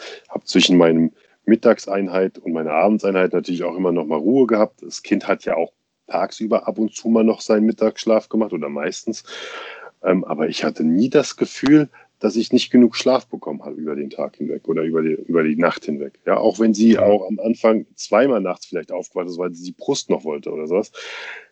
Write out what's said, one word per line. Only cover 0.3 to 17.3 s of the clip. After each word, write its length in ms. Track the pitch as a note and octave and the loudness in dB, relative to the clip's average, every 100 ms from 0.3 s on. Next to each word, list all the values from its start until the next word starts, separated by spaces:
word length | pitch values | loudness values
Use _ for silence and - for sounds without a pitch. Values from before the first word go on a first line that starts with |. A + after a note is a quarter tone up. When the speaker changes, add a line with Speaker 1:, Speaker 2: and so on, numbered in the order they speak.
| - - | -12 -2
Speaker 1:
zwischen 300 | - F#2+ F2 | 2 4 6
meinem 360 | E2+ E2 D#2+ - _ _ - | 6 4 0 -4 _ _ 0
Mittagseinheit 920 | A2+ A#2 G#2 - G2 F#2 F#2 F#2+ - | 4 4 2 0 -4 -2 0 -2 -4
und 140 | F2 | -6
meiner 200 | D#2+ D#2 | -4 0
Abendseinheit 600 | D#2 G2+ G#2+ G2 F#2+ F2+ | 2 2 2 0 0 2
natürlich 320 | F2 F#2 F2 | 0 -2 -4
auch 100 | F2 F2 | -4 -2
immer 160 | F#2 | 0
noch 120 | E2+ | 0
mal 140 | D#2 D#2 | -2 -2
Ruhe 280 | F2 C3+ A#2 | 2 4 4
gehabt. 360 | G#2+ G#2+ _ | 2 0 _
Das 200 | - - | -16 -16
Kind 240 | - - - | -4 -2 0
hat 200 | F#2 - | -4 -2
ja 100 | E2 | -2
auch 160 | E2+ _ _ _ - | -4 _ _ _ -8
tagsüber 600 | F2 F#2+ - G#2+ A2 - | -4 -4 -6 -2 -2 -2
ab 100 | G2+ | -4
und 160 | A2 | -6
zu 140 | - A2+ | -4 0
mal 160 | A2+ | 2
noch 160 | A2+ G#2+ | 2 0
seinen 240 | - G#2+ | 0 2
Mittagsschlaf 640 | A2 G#2 A2 - A2+ A2 - | 2 0 -2 -2 0 0 0
gemacht 240 | A2+ G#2+ | -2 -2
oder 160 | E2+ D2 | -4 -6
meistens. 560 | C#2+ E2 - - - - - - - - - - - | -6 -6 -6 -8 -10 -12 -16 -14 -14 -16 -18 -20 -4
Ähm, 200 | F#2 F#2 | 0 0
aber 240 | D#2+ D#2 D#2+ | 0 -4 -4
ich 140 | - | -2
hatte 220 | D#2 - | -4 0
nie 240 | D#2+ F2 B2+ | 2 2 2
das 280 | D3 - - | 2 0 -2
Gefühl, 520 | B2 - C3+ D3+ C#3+ - _ _ | -6 -2 4 4 4 -6 _ _
dass 180 | G#2+ G#2+ | -2 0
ich 140 | G#2+ | 2
nicht 200 | B2 - | 2 4
genug 260 | B2 A#2 - | 6 6 4
Schlaf 300 | C3 B2+ - | 0 0 -2
bekommen 360 | - D#2 D2 | -12 -10 -10
habe 120 | D2 D2 | -10 -10
über 180 | D#2 | -6
den 140 | C#2+ C#2+ | -6 -6
Tag 280 | - C#2+ - | -8 -8 -6
hinweg 300 | D2 C#2+ - | -8 -4 -2
oder 140 | D#2+ | -2
über 180 | D#2+ D#2+ | 0 0
die, 100 | D#2+ | 0
über 300 | D#2 - E2 | -2 0 2
die 140 | D#2+ D2+ | 2 2
Nacht 280 | E2+ - | 0 0
hinweg. 340 | - C#2+ C#2 - | -6 -6 -8 -6
Ja, 140 | - G#2 | -2 0
auch 200 | A2 G2 | 2 2
wenn 140 | A2+ | 2
sie 200 | G2+ A2+ | 4 4
Speaker 2:
Ja. 100 | G#2 | 6
Speaker 1:
auch 240 | G2+ G#2 | 4 2
am 100 | F#2 | 0